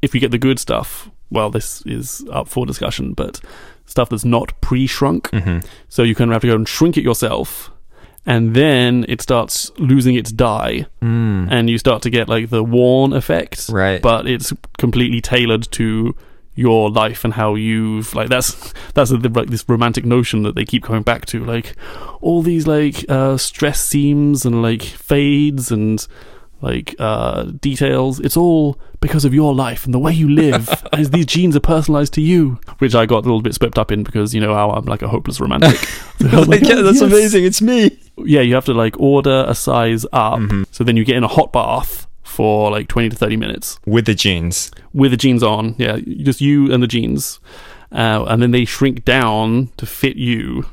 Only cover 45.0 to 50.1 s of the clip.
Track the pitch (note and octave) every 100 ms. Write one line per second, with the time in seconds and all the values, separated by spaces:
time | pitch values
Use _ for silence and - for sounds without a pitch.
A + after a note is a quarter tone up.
45 | C3+ B2 C3+ A#2+ A2+ G#2+ A2 A2 A#2 G#2+
46 | - - C#3 B2+ C#3 C#3+ C#3 B2+ A#2+ A#2
47 | A#2 C#3 - - - - - - - -
48 | A2+ A2 A2+ A2+ B2 A#2+ A#2 - C#3 B2+
49 | - C3 A#2+ A2 A2 A#2 C3 - G#2+ -
50 | C3+